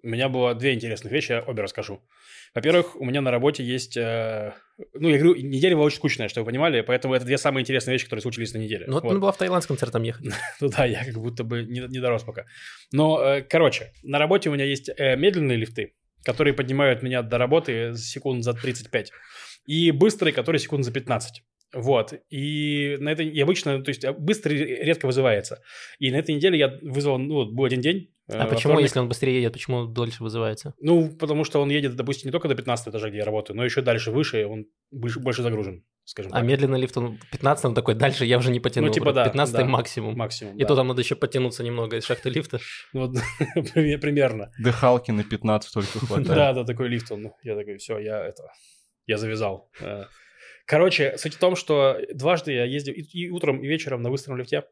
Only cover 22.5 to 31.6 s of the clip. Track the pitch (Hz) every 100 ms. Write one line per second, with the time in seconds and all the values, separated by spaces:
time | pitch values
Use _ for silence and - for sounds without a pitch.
22.5 | 151 147 147 143 143 147 156 156 151 143
23.5 | 185 147 135 135 123 131 - 156 220 160
24.5 | 151 156 123 143 165 131 127 131 107 -
25.5 | - - - - - 135 135 165 151 180
26.5 | 170 139 135 151 135 143 131 139 151 113
27.5 | 117 135 127 135 190 - _ - 110 110
28.5 | 113 135 156 139 139 123 120 131 127 117
29.5 | 117 - 123 117 117 117 113 113 113 110
30.5 | 107 147 - 147 170 156 156 151 151 147
31.5 | 147